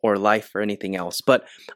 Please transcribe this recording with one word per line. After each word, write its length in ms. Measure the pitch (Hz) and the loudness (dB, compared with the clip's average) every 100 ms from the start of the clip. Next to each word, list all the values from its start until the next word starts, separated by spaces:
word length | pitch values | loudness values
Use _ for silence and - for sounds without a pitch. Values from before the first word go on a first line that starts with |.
or 140 | 110 101 | 0 2
life 360 | 104 107 - | 2 0 -2
or 80 | 101 | -6
anything 340 | 104 101 98 95 | -4 -4 -6 -6
else, 240 | 87 - | -6 -2
but 280 | - 127 - - - | 2 2 0 -20 -20